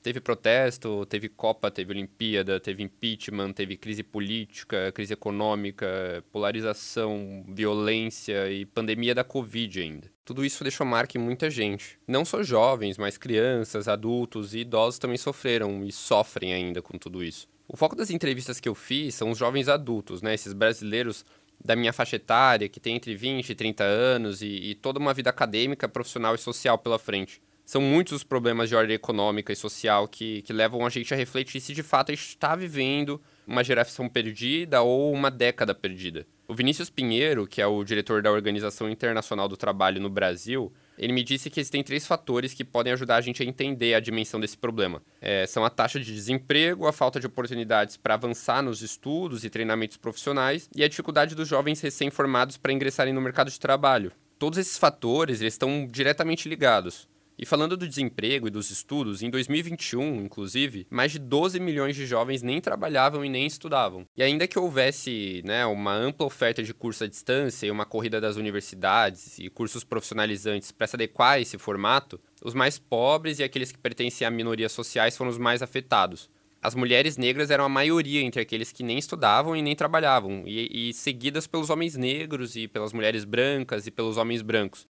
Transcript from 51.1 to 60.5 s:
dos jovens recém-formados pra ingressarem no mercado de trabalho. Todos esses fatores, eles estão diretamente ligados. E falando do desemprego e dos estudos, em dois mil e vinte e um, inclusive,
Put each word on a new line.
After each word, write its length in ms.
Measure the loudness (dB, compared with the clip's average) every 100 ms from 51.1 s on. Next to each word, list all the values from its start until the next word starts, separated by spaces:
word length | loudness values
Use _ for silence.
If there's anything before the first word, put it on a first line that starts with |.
| 2 2 0
dos 100 | 0
jovens 340 | 2 2 0
recém-formados 760 | -4 -2 -4 0 2 4 2 0
pra 160 | -2
ingressarem 420 | 0 0 0 0
no 60 | 0
mercado 280 | -2 0 -2
de 120 | 0
trabalho. 500 | 0 4 4 4 0 -10 _ _
Todos 180 | -2 0
esses 180 | -2 4
fatores, 640 | 2 4 0 2 2 0
eles 140 | -2
estão 320 | 0 0 0 -4
diretamente 600 | 0 2 2 0 -2 -4
ligados. 600 | 2 6 6 2 -10 -20 _ _ -14
E 40 | 0
falando 280 | 2 2
do 140 | 0 -4
desemprego 600 | -2 -2 -2 0 0 -2
e 20 |
dos 200 | -4 -6
estudos, 520 | -8 -4 -4 -2 -4
em 80 | -2
dois 180 | -2 0
mil 120 | -2
e 20 |
vinte 300 | -2 -8 -4
e 40 | -2
um, 260 | -2 -4
inclusive, 640 | -6 -8 -4